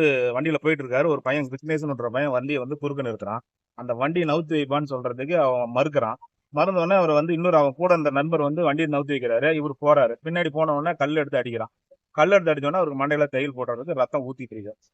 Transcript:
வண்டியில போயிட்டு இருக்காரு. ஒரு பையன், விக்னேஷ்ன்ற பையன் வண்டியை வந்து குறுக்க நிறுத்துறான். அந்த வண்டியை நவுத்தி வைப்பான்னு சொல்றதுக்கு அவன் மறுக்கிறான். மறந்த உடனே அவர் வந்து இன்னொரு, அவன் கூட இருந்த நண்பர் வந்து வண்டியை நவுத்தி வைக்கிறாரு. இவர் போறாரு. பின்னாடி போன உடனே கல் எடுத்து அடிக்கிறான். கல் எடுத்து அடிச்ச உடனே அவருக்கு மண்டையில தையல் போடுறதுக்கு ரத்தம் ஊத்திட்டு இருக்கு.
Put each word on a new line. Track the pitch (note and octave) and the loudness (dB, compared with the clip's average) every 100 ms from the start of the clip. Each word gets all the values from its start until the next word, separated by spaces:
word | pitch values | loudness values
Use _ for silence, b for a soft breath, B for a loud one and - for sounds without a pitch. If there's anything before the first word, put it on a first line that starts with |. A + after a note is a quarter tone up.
| D3+ C3 B2 | 4 4 0
வண்டியில | A#2+ D#3+ D3+ | 0 -2 0
போயிட்டு | D3+ D#3 | 0 -2
இருக்காரு. | C3 B2+ D#3+ | 0 0 2
ஒரு | C#3+ | 0
பையன், | B2+ D3 C3+ | 0 -2 -2
விக்னேஷ்ன்ற | C3+ D3+ D#3 D3+ B2+ A#2 | -8 -4 -4 -4 -4 -4
பையன் | B2 D3 | -2 0
வண்டியை | B2 C3 C#3+ | -2 -2 -4
வந்து | B2 D3 | -4 -6
குறுக்க | C#3+ C#3 | -6 -4
நிறுத்துறான். | B2+ G#2+ G2+ A2+ _ _ _ | -6 -6 -6 -8 _ _ _
அந்த | - B2 | -12 -6
வண்டியை | A#2 C#3 F3 D#3+ | -2 -2 0 0
நவுத்தி | D#3 D#3 | 0 0
வைப்பான்னு | D#3 C#3 C#3+ C#3+ | -2 0 -2 -2
சொல்றதுக்கு | C3 B2 B2 C3+ F3 | -6 -6 -6 -2 2
அவன் | C#3 B2 A#2+ | 2 0 -2
மறுக்கிறான். | B2 D3 C#3+ A2+ A#2+ - _ _ | 0 0 0 -2 -6 -12 _ _
மறந்த | D3 F3 F#3 | -2 0 2
உடனே | E3+ G3 | 2 4
அவர் | E3+ | 4
வந்து | D3 D#3+ | 2 2
இன்னொரு, | E3 F3 D#3+ | 0 4 4
அவன் | C#3+ C3+ | 4 2
கூட | F3+ | 2
இருந்த | E3+ D3 | 2 2
நண்பர் | C#3 D#3 D#3+ | 0 0 0
வந்து | C#3+ D#3 | 0 0
வண்டியை | D#3+ D3 D#3+ | 0 0 0
நவுத்தி | C#3+ C#3+ | 0 -2
வைக்கிறாரு. | C#3 A#2+ A#2 C#3+ | -2 0 2 2
இவர் | D#3+ D3 C#3 | 0 -2 0
போறாரு. | D3 D3 A#2+ A#2 D#3+ | 4 6 4 0 -6
பின்னாடி | E3+ E3 | -4 -2
போன | D3 D#3+ | 0 0
உடனே | C#3+ D#3+ D#3+ | 0 -2 -2
கல் | C#3+ D#3 | -2 0
எடுத்து | C#3 C3+ | -2 -2
அடிக்கிறான். | B2 A#2 A2 _ _ _ _ | -4 -6 -10 _ _ _ _
கல் | - E3 | 2 4
எடுத்து | G3 E3 | 4 4
அடிச்ச | D3 C#3+ | 0 0
உடனே | F#3 | 0
அவருக்கு | E3 C3+ C#3 | -2 -2 0
மண்டையில | D3 C#3+ | 0 0
தையல் | C3 C#3+ B2+ | 0 -4 -4
போடுறதுக்கு | B2 A#2+ D3+ | -6 -6 -4
ரத்தம் | C#3+ B2 D3 B2+ | -2 0 -2 -6
ஊத்திட்டு | C3 B2 | -10 -12
இருக்கு. | A2 G2+ - _ | -12 -14 -16 _